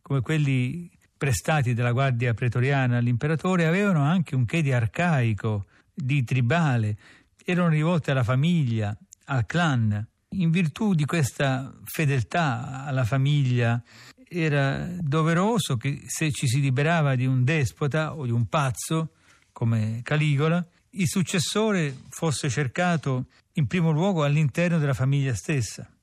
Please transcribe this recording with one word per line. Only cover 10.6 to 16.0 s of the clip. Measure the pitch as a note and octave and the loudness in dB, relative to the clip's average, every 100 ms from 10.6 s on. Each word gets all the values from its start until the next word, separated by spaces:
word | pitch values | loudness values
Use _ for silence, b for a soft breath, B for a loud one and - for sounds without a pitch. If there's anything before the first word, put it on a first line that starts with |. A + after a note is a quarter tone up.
| E3 - A3 | 0 -2 0
di | F3 | 0
questa | D3 E3+ C3+ - C#3+ C3 C3+ - | 0 0 -2 0 -2 -2 -6 -14
fedeltà | G2+ - D3 C3+ A2 F3 D#3+ A#2 B2+ C3 | -14 -2 0 0 -2 -2 0 -2 -6 -10
alla | C#3+ C3 | -6 -2
famiglia | A#2 C3+ C3+ D3 C3 B2 A#2 A#2 - B B - - | 0 2 2 2 2 2 2 0 -4 B B -20 -10
era | F3 D#3+ C#3+ C3+ C#3 D3 F3 | -2 0 2 0 -2 -6 -6
doveroso | D#3+ D#3 D#3+ E3+ G3 A#3 - A#2+ | -2 0 2 2 2 0 0 -2
che, | C#3 C#3+ | -2 -6